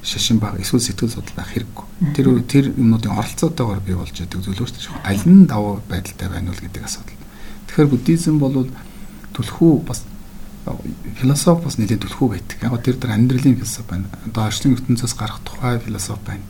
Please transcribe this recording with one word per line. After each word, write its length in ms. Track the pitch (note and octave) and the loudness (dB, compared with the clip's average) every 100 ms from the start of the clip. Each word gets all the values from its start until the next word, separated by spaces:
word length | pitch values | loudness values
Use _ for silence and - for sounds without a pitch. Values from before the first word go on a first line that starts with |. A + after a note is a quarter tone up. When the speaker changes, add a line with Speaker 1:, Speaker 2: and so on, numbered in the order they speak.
Speaker 1:
шашин 360 | - - - A2+ | -6 -4 2 2
байх, 200 | G#2+ F#2+ | 2 -4
эсвэл 220 | F#2 C3 | 0 0
сэтгэл 280 | A#2 - A2+ | 0 -2 -4
судлал 240 | A2 F#2+ - | -4 -8 -10
байх 140 | - | -6
хэрэггүй. 320 | - A#2 - - - | -6 -8 -12 -16 -2
Speaker 2:
Мгм. 120 | D#3+ C#3+ | -2 2
Speaker 1:
Тэр, 100 | C3 B2 A#2 | 4 4 4
тэр 180 | C#3 C3+ - | 4 4 4
юмнуудын 360 | A#2+ A2+ A2 G2+ | 4 4 2 -2
оролцоотойгоор 600 | G#2+ - D#3+ D#3+ A#2+ G2 | -4 0 -2 0 -2 -2
бий 120 | F#2+ F2+ | -2 -4
болж 200 | - - | -4 -8
байдаг 220 | E2+ F2+ | -8 -8
зүйл 160 | F#2 F#2 | -6 -4
шүү 100 | A#2 | -6
дээ. 380 | - - - - | -6 -12 -8 -4
Аль 180 | G2+ E3 | 0 8
нь 180 | F#3+ F3 | 10 10
давуу 320 | A#2 G#2 G2 - | 6 -2 -4 -6
байдалтай 400 | F2+ F#2 - F2+ | -8 -8 -8 -8
байна 220 | F2 F2+ | -6 -6
уу 80 | F2 | -8
гэдэг 240 | - - | -10 -12
асуудал. 320 | - - - - - - - - - | -10 -12 -12 -16 -18 -14 -14 -12 -6
Тэгэхээр 200 | - D3 | 4 4
буддизм 460 | B2+ C3+ E3 D#3+ D3+ | 4 2 2 4 2
бол 160 | C#3 C3+ B2+ - - - - - - - | 2 0 -2 -6 -16 -16 -16 -14 -12 -6
түлхүү 480 | - - E3+ C#3+ | -6 4 6 6
бас, 200 | - A#2 - - - - - - - - - - - A2 | 2 -8 -8 -14 -14 -12 -14 -10 -8 -6 -8 -10 -10 0
философи 440 | B2+ C#3+ - E3+ | 2 4 4 4
бас 140 | E3 A#2 | 2 -2
нэлээд 240 | G2+ A2 | 0 0
түлхүү 240 | - - C3 F#2+ | -2 0 0 0
байдаг. 220 | - - | -8 -6
Яг 200 | A#2 A#2+ | -2 -2
тэр 120 | A#2+ B2 | 0 -2
дээр 140 | A#2 G#2+ | 0 2
амьдралын 400 | B2 B2+ C#3 G#2 | 4 4 4 4
философи 320 | - - - | 0 -8 -6
байна. 200 | F2+ F#2+ - A2 | -6 -6 -8 -6
Одоо 160 | A2+ A2 | -2 -2
орчлон 280 | - C#3+ A#2+ | 0 2 2
ертөнцөөс 380 | - A#2 B2 - | 2 0 0 -4
гарах 240 | G#2+ - | -6 -8
тухай 360 | - - B2 A#2+ | -12 -6 -2 -2
философи 440 | A#2 G2+ - F#2+ - | -4 -8 -6 -8 -8
байна. 160 | F#2+ G2 | -10 -10